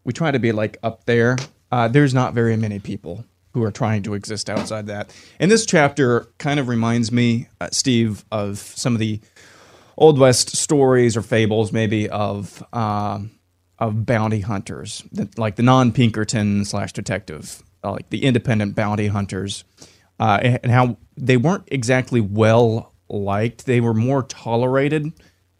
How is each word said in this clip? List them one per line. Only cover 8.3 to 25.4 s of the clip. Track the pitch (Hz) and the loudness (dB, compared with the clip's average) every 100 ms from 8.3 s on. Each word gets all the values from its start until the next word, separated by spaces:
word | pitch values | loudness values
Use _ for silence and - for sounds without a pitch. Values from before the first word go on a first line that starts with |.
of | 107 101 101 | -6 -6 -8
some | - - 131 | -12 -8 -4
of | 113 | -2
the | 110 110 _ _ - - - - _ - | -2 -6 _ _ -20 -20 -20 -20 _ 4
Old | 156 139 | 6 8
West | 131 123 - - | 6 4 0 -4
stories | - 147 131 127 120 110 | 0 2 4 4 4 0
or | |
fables, | - 113 107 110 107 | 0 0 2 0 0
maybe, | 113 110 107 104 | 0 0 0 -2
of, | 104 101 101 104 - - | -4 -4 -4 -10 -14 -12
um, | 120 107 104 104 101 107 _ _ _ _ - | -6 -4 -4 -4 -6 -10 _ _ _ _ -6
of | 113 107 110 | -4 -2 0
bounty | 113 110 110 | 0 0 -2
hunters, | 98 101 - 69 104 - - | -4 -8 -8 -12 -12 -14 -12
the, | 208 - - | -8 -8 -4
like | 110 98 | -6 0
the | |
non-Pinkerton | 120 131 123 131 117 110 104 113 104 101 101 | 4 4 4 2 0 0 -4 -2 0 -2 -2
slash | 101 95 | -6 -6
detective, | - - 92 - 76 - - _ _ | -8 -6 -8 -8 -16 -14 -20 _ _
uh, | 101 | -8
like | - - | -8 -8
the | 110 | -2
independent | 139 117 - 110 104 117 | 0 2 0 -2 -2 -2
bounty | 104 104 104 | -2 -2 -2
hunters, | 101 98 95 98 - - _ - _ _ - | -2 -4 -6 -6 -10 -16 _ -20 _ _ -2
uh, | 110 101 | 0 2
and, | 123 123 | 2 0
and | 123 | 2
how | 123 127 107 _ - | 2 2 -2 _ -8
they | 127 127 | 2 2
weren't | 147 202 - | 2 -2 -4
exactly | 135 117 127 127 123 | -4 0 0 2 0
well | 98 107 110 113 117 110 - _ - | 0 2 4 6 4 0 -6 _ -10
liked. | 104 98 101 117 - - | -6 -4 -2 -4 -6 0
They | 123 | 2
were | 117 110 | 2 0
more | 123 139 | 0 0
tolerated, | 127 - 117 117 127 135 143 156 151 - _ _ | -2 -10 -4 -2 0 0 0 -2 -4 -10 _ _